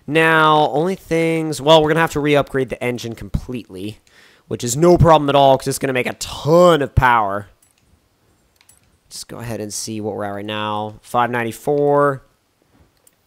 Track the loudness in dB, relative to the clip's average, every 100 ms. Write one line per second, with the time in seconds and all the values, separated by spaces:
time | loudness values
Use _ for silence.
0 | -2 0 2 4 4 4 2 -2 -4 -6
1 | -4 -2 -2 -2 -4 -2 4 4 4 0
2 | -2 -2 0 0 0 -4 -6 -6 -6 -6
3 | -10 -12 -8 -8 -8 -12 -12 -12 -12 -14
4 | _ _ _ _ -12 -8 -6 2 4 6
5 | 6 6 4 4 4 4 0 -4 -4 -4
6 | -4 -8 -12 -8 0 4 6 4 0 2
7 | 2 2 0 -4 -10 _ _ _ _ _
8 | _ _ _ _ _ _ _ _ _ _
9 | _ -18 -16 -14 -10 -10 -8 -10 -10 -8
10 | -8 -6 -8 -8 -8 -6 -6 -6 -8 -12
11 | -6 -2 -2 -2 -6 -6 -4 0 2 2
12 | 2 -2 -10 _ _ _ _ _ _ _
13 | _ _